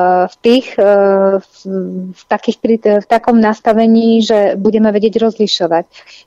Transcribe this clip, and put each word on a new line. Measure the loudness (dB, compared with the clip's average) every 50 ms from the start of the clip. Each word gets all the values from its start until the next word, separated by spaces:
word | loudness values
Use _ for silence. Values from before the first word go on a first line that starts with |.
| 0 0 0 0
v | -2 -4 -6 _
tých, | 0 0 2 0 -2 -4 -2
e, | 0 2 2 2 2 2 2 2 2 0 0 0
v, | -2 -6 _ _ _ -12 -10 -8 -8 -8 -8 -10 -12 -12 -14
v | -16 -20 _
takých | -8 -8 -4 -4 -6 -6
krit-, | -4 -2 -2 -2 0 0 0 0
v | 0 0
takom | -2 -2 -2 0 0 2
nastavení, | 2 2 0 -2 -2 -2 0 0 2 2 2 2 2 2 2 2 0
že | 0 0 0 0 0 0 -2
budeme | -2 0 0 2 2 2 0
vedieť | 0 0 -2 -2 0 0
rozlišovať, | -2 -2 -2 -2 -4 -4 -2 -4 -2 -2 -2 -4 -4 -6 _ -20 -20 -20 -20 -20 _